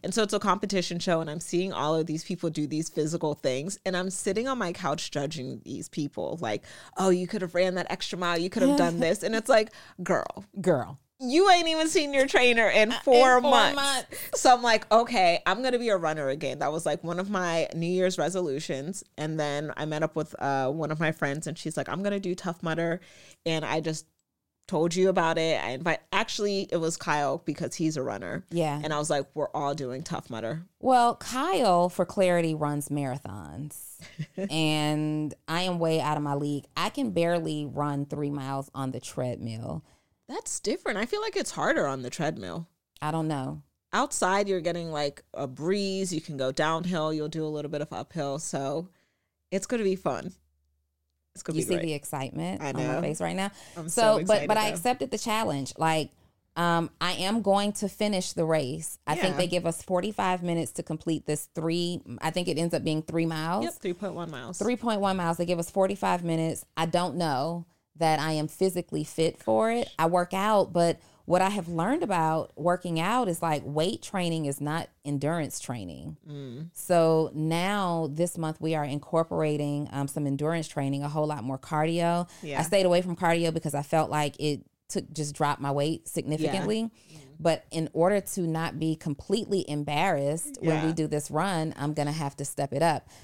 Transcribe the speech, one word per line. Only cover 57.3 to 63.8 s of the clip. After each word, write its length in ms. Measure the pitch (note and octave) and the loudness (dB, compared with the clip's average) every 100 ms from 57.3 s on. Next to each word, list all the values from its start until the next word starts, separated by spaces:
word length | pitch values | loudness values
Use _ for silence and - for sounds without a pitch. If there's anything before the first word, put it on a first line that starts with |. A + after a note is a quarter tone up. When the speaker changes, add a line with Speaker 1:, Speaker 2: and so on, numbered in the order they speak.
| A3+ | 0
Speaker 2:
going 320 | G3 G3 G#3 | 4 4 2
to 140 | G#3 G3 | 0 -4
finish 440 | - G#3+ G3 - | -2 0 0 -2
the 120 | - | -2
race. 540 | D#3+ D#3+ B2+ D#3 D#3 - - | 2 2 0 -4 -8 -8 -4
I 80 | |
think 200 | D#3+ F#3 | 0 0
Speaker 1:
Yeah. 40 | C#3+ | 0
Speaker 2:
they 80 | F3+ | 0
give 180 | F3 | 0
us 160 | E3 E3 | -2 -4
forty-five 640 | - F3+ G3+ G#3 F#3+ F#3 | -2 -2 0 -2 0 0
minutes 300 | F3 E3 E3 | 0 -2 -2
to 100 | - | -6
complete 420 | - D#3 - D#3 | -6 -6 -2 -2
this 240 | - D3+ - | -2 -4 -6
three, 480 | - D#3+ E3+ F3 F3+ - A#2+ | -6 -2 0 -2 -4 -8 -6
I 100 | D#3+ | -4
think 160 | F3+ F3 | -2 -2
it 100 | D3 | 0
ends 160 | E3+ | 0
up 100 | E3 | 0
being 160 | E3 D#3 | 0 -2
three 220 | D#3 E3 E3 | -2 -2 0
miles. 380 | D#3+ D#3+ F#3+ | -2 -2 -2
Speaker 1:
Yep, 100 | E4 D#4+ | -2 -6